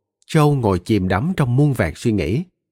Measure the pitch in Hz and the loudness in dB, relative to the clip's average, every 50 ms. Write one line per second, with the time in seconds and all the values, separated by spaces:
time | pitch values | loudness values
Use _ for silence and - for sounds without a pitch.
0 | _ _ _ _ _ _ - 160 147 147 143 139 117 104 95 87 - - 113 104 | _ _ _ _ _ _ 0 2 2 2 2 2 0 0 0 0 0 0 0 0
1 | 90 92 95 92 123 175 190 - 151 120 120 131 147 151 135 117 104 80 - - | 0 0 -2 -2 -2 -4 -2 -2 -2 0 2 2 2 2 2 0 -2 -4 -4 -4
2 | - 120 110 101 85 71 98 143 180 - _ _ _ _ | -4 -2 -2 0 -2 -2 -2 -4 -4 -6 _ _ _ _